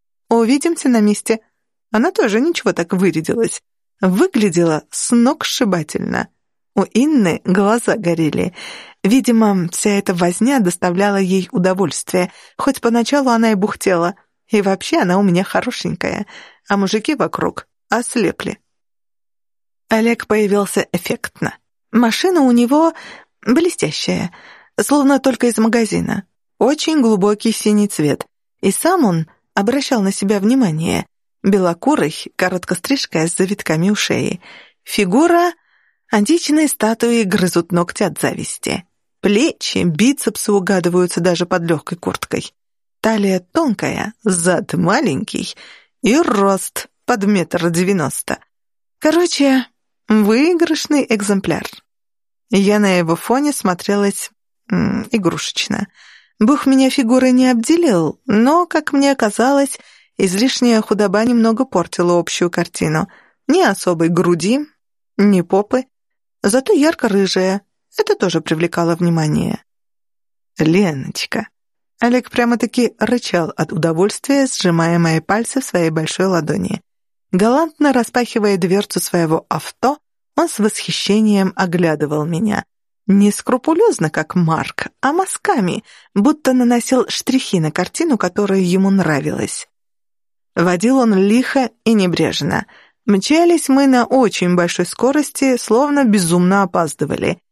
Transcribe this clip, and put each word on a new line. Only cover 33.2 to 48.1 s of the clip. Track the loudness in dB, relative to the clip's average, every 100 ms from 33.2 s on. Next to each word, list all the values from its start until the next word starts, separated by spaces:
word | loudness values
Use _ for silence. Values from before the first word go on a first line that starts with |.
| -2
с | -2
завитками | -4 -4 -4 0 0
у | 0
шеи. | -2 -2 -4 -6 -12 -20 -20 _
Фигура | -8 -2 2 2 4 4 2 -2 _ _ _ _ -2
античной | 0 2 0 2 2 2
статуи | 0 -2 0 0 0
грызут | 0 0 0 0 0
ногти | -2 -2 -2
от | -4 -2
зависти. | -4 -4 -10 -8 -6 -8 -10 _ _ -6
Плечи, | 0 2 0 -2 -6 -2
бицепсы | -2 2 0 0 -4 -4 -2
угадываются | 0 0 0 2 0 0 0
даже | 0 0 0
под | -2
лёгкой | 0 -2 -4 -8
курткой. | -8 -8 -6 -8 -8 _ _ _ _ -4
Талия | -2 0 0 -2
тонкая, | -2 -2 0 -2 -4 -4 -8 -6
зад | -4 0 0 -2 -2
маленький | -2 0 0 0 -4 -6 -8 -8 -12 -20 -20 _ _
и | 0 2
рост | 2 2 2 0 -4 -12 -14 _ -4
под | -2 0
метр | 0 0 -2 -2
девяносто. | 0 0 0 -2